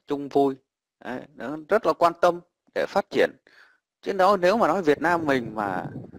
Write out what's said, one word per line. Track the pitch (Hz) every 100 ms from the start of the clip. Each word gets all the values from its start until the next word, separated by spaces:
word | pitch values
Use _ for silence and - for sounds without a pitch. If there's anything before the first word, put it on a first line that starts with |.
| -
chung | 143 143
vui. | 143 139 135 _ _ _ _ -
Đấy, | 127 - -
nó | 117 156 156
rất | 208 175
là |
quan | 156 170 165
tâm | 180 175 - _ _ -
để | -
phát | 190 -
triển. | 123 82 - _ _ _ _ _ _
Chứ | -
nó, | 196 180 202
nếu | 180 220
mà | 170
nói | 180
Việt | 160 143
Nam | 160 175 151
mình | 135 113 107
mà, | 104 90 - - -